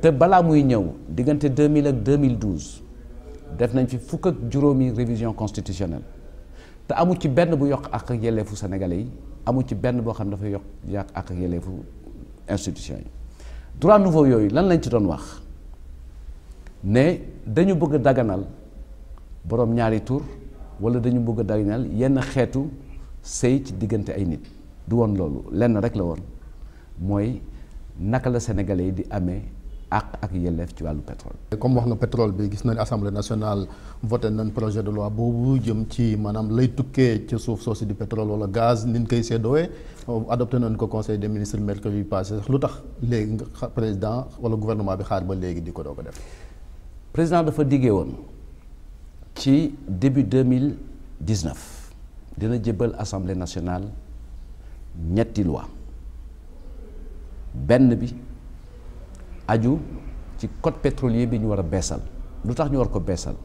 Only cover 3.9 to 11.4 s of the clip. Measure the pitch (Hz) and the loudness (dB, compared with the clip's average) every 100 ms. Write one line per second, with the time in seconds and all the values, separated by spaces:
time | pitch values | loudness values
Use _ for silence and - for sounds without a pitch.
3.9 | 123 - 160 190 135 117 139 143 135 131 | 0 -4 0 0 0 0 4 4 6 4
4.9 | 113 120 117 113 107 107 - - 90 92 | 2 0 0 -2 -2 -2 -2 -6 -4 -2
5.9 | 73 - - - - - - - - - | -4 -8 -16 -16 -16 -18 -18 -18 -20 -4
6.9 | - 170 175 160 127 170 160 143 135 - | 2 4 4 4 4 4 4 2 0 -2
7.9 | 113 - 120 113 110 101 101 101 95 92 | -6 -2 -2 2 0 -2 -4 -4 -2 -2
8.9 | 87 120 - - - - 127 127 107 123 | -2 -4 -8 -14 -8 0 0 0 0 0
9.9 | 123 117 113 104 101 101 98 - - - | 0 -2 -2 -4 -4 -4 -4 -6 -12 -6
10.9 | 98 95 - 92 87 | -4 -4 -8 -6 -4